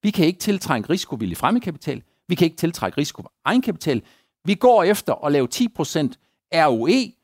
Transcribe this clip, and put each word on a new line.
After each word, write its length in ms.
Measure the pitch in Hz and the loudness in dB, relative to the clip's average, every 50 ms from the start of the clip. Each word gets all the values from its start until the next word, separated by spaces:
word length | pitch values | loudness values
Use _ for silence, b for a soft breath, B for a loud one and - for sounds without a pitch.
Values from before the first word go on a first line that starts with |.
| - | -2
Vi 80 | 208 | -2
kan 140 | 208 196 160 | 2 2 2
ikke 140 | 160 185 _ | 2 2 _
tiltrække 500 | - 208 202 185 - - 139 113 101 - | -2 -2 -2 -2 -2 -2 -2 -2 0 -2
risikovillig 480 | 165 190 - - 160 110 113 92 85 | -4 -4 -4 -8 -8 -6 -6 -6 -4
fremmedkapital, 640 | - - 143 220 240 - 190 151 - - 156 127 - - _ _ _ _ | -2 0 0 0 0 -2 -4 -10 -8 -8 -8 -8 -8 -10 _ _ _ _
vi 80 | - 175 | -6 0
kan 100 | - 175 | 2 2
ikke 120 | 165 165 | 0 2
tiltrække 400 | - - 170 170 - - 92 - | -2 -4 -2 -2 -4 -6 -4 -2
risiko 260 | - 147 - - - - - _ _ _ | -4 -4 -4 -6 -14 -20 -20 _ _ _
egenkapital, 560 | 143 214 254 254 - 180 - - 156 135 107 b b b b b b b _ _ | 0 0 2 0 0 -6 -4 -2 -2 -2 -2 b b b b b b b _ _
vi 100 | 139 151 | -2 -2
går 280 | - - 247 240 214 170 | 4 4 6 6 6 4
efter 420 | 185 208 202 - - 131 - - | 4 2 0 0 -4 -4 -2 0
at 60 | 147 | 0
lave 160 | 143 143 127 | 2 2 0
ti 200 | 120 - - - | 0 0 -2 -2
procent 520 | 117 _ - 156 - - 160 147 127 - _ _ _ _ _ _ _ - | -2 _ -4 -6 -2 -2 -2 -2 -2 -4 _ _ _ _ _ _ _ 0
R 140 | 165 156 | 2 2
O 200 | 147 123 113 117 | 4 2 2 2
E 240 | 151 220 262 247 190 - _ | 2 2 2 0 -4 -10 _